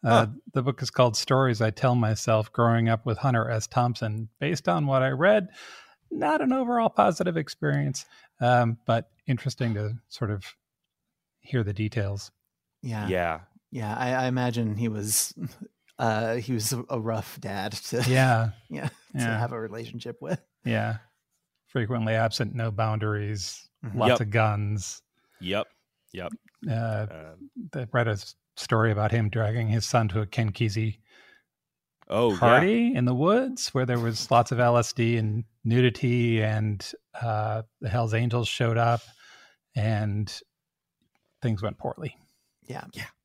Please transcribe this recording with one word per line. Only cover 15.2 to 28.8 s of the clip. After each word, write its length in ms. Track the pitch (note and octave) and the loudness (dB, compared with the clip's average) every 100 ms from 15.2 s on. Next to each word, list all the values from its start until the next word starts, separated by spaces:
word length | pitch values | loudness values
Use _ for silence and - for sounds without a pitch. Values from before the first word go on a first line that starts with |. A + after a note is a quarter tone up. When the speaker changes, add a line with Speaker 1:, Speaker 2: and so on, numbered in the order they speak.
| - - D3+ - - | -4 -6 -12 -12 -20
Speaker 2:
<laughs> 320 | _ _ _ | _ _ _
uh, 360 | A#2+ G#2+ A2+ A#2+ | -2 0 -2 -4
he 180 | A2+ | -4
was 180 | B2 G#2+ | -4 -2
a, 100 | B2 B2 | -4 -6
a 100 | B2+ | -6
rough 400 | A2 A2+ G2 - | -4 -4 -6 -12
dad 320 | F#2+ G2 G2+ | -10 -6 -6
to, 300 | G2+ - - B2+ | -8 -6 -2 2
Speaker 1:
Yeah. 420 | C3 C3 A#2 A2+ - | 4 4 4 2 -4
Speaker 2:
<laughs> 100 | _ | _
yeah, 180 | C#3+ D3 | -8 -8
to 40 | - _ C3+ | -8 _ -4
Speaker 1:
Yeah. 220 | A#2+ A2 | -2 -2
Speaker 2:
have 140 | A#2+ | -4
a 80 | A#2+ | -6
relationship 580 | A2 G#2+ A#2 A#2+ A#2+ A#2 | -10 -10 -12 -12 -12 -12
with. 200 | D3+ E3+ _ _ - | -8 -8 _ _ -2
Speaker 1:
Yeah. 320 | A2 A2 A2 _ _ _ _ _ _ _ | -2 -2 -4 _ _ _ _ _ _ _
Frequently 460 | C#3 A2 A#2+ A2 | -4 -2 -2 0
absent, 420 | A2 A2+ - G#2+ A#2 | 2 0 0 -4 -4
no 160 | A2+ | -4
boundaries, 920 | G2+ A2 G#2+ G#2+ G#2 G#2 G#2 F#2 - - _ A#2+ | -2 -2 0 -2 -2 -4 -6 -8 -12 -20 _ -10
Speaker 2:
Mm-hmm. 120 | G2+ | 0
Speaker 1:
lots 100 | A#2+ | 4
Speaker 3:
Yep. 80 | A#2+ | 4
Speaker 1:
of 80 | A2 | 2
guns. 680 | A2 A2 G#2 G#2 G#2+ F#2 - _ _ _ _ | 2 2 2 -2 -4 -6 -12 _ _ _ _
Speaker 3:
Yep. 280 | F2+ G2 - _ _ _ _ | -4 -4 -4 _ _ _ _
Yep. 200 | F#2 F2 - _ _ G#3 | -12 -12 -12 _ _ -6
Speaker 1:
Uh, 360 | A2+ A#2 G#2+ G#2+ | -4 -2 -4 -6
Speaker 3:
Um, 400 | D#2 D#2 E2 C#4 - F3+ - | -10 -18 -20 -20 -16 -12 -10
Speaker 1:
I 120 | A#2 | -4
read 160 | C3+ A2+ | 0 0
a 20 | |
s-, 240 | G#2 - - _ - | -2 -6 -20 _ -16
story 340 | - A2+ | 0 2